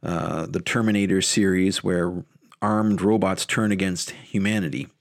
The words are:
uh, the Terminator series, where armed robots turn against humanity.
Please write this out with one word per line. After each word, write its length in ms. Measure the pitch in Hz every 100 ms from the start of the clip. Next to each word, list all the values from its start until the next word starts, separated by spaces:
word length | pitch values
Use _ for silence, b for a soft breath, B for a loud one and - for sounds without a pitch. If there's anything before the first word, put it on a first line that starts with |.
uh, 440 | - 87 80 80 82
the 140 | -
Terminator 600 | - 123 110 104 98 95
series, 640 | 92 - 98 92 95 90
where 400 | 95 90 87 90 - _ _ -
armed 400 | 104 107 107 98
robots 420 | 95 107 95 95
turn 280 | - - 107
against 400 | 101 95 87 -
humanity. 760 | - - 104 98 107 87 67 69 _